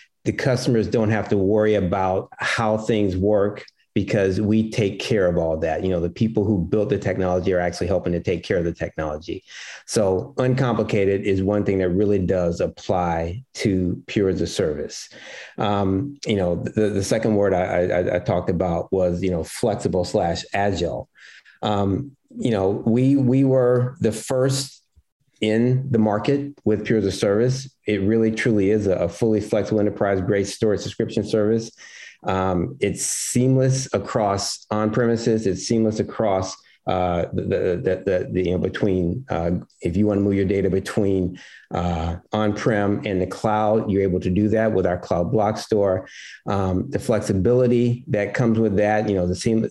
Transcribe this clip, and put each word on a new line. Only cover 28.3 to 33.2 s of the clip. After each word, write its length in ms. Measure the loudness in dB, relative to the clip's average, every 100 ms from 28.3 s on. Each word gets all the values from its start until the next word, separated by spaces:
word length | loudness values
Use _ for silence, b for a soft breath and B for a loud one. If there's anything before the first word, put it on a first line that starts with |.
truly 380 | 0 2 2 4
is 180 | 2 2
a, 60 |
a 140 | 0 -2
fully 320 | 0 2 2
flexible 380 | 0 -2 0 0
enterprise 420 | 0 0 0 0
grade 280 | 2 0 0
storage 320 | 0 0 0
subscription 420 | -2 -4 -2 -2
service. 480 | 0 0 2 0 -2 B B B B B -4
Um, 520 | -2 0 0 -2 -2
it's 240 | -4 -2
seamless 880 | -6 -6